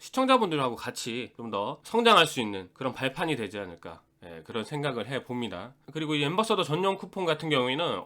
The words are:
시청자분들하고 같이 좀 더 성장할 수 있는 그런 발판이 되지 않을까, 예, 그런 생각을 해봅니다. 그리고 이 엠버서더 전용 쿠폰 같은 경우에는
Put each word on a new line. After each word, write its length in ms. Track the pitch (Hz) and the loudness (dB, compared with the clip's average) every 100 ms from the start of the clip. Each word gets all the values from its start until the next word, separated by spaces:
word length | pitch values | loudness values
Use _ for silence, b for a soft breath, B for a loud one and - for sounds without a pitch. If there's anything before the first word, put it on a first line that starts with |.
시청자분들하고 760 | - - 262 262 202 151 127 110 | -6 0 4 4 4 2 0 -2
같이 560 | 123 - 123 117 110 - | -8 -8 -6 -6 -8 -10
좀 140 | 117 | -6
더 300 | 104 107 147 | -4 -4 -6
성장할 420 | - 226 233 196 160 | -2 4 8 8 8
수 140 | 139 | 2
있는 300 | 110 101 92 | -2 -2 -8
그런 220 | - 131 | -6 -6
발판이 420 | - 131 143 170 135 | -2 -4 -2 -2 -2
되지 220 | 104 101 | -4 -6
않을까, 420 | 95 85 87 82 _ _ | -10 -12 -14 -16 _ _
예, 180 | 90 82 | -18 -16
그런 200 | 80 113 | -8 -6
생각을 420 | 107 147 147 120 107 | -4 -4 -2 -4 -4
해봅니다. 680 | 135 - 123 117 90 113 - - | -6 -4 -4 -4 -6 -12 -16 -12
그리고 220 | 156 151 | -8 -2
이 80 | 151 | 0
엠버서더 400 | 143 185 220 202 | 0 2 2 2
전용 340 | 160 156 190 190 | 0 2 2 0
쿠폰 300 | 185 190 175 | -4 -4 0
같은 240 | 151 160 | 0 2
경우에는 500 | 143 123 135 170 98 | 2 2 0 0 -2